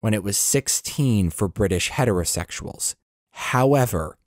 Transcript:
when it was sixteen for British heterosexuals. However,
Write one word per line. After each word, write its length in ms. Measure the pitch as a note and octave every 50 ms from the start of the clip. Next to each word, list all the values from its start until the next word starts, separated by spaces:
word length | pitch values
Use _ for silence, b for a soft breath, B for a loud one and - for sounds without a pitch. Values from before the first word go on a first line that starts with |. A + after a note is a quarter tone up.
when 140 | - A2+ A2
it 80 | G#2 F2+
was 140 | G2+ G2+
sixteen 920 | - - - - C#3 C3+ - - - - - - - C#3+ C3 A2+ G#2 F#2 E2+
for 180 | - - G#2+ F#2
British 420 | - - G#2 F#2 F#2 F2 - -
heterosexuals. 1040 | - - C3 B2 G2 F2+ E2+ - - - E2+ - - - - C#2 - - - - - _ _ _ _ _ _ _ -
However, 840 | - - - - B2 C3 C3+ C#3+ C#3 B2+ A#2+ - E2 D#2+ D#2+ - _ _